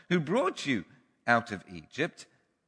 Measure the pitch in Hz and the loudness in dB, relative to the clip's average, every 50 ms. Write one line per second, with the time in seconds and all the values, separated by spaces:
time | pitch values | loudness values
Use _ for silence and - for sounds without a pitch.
0 | - _ 175 180 151 139 175 247 294 285 - - - 139 131 101 82 - - - | -4 _ 0 0 2 2 0 0 0 0 -2 -4 -2 0 0 0 0 -6 -16 -20
1 | _ _ _ _ _ - 120 117 113 - 107 92 - - 95 85 76 - - - | _ _ _ _ _ 2 4 4 4 0 -8 -10 -8 -12 -14 -14 -14 -14 -6 -4
2 | 147 170 - - - - _ _ _ _ _ _ _ | -4 -4 -4 -10 -20 -20 _ _ _ _ _ _ _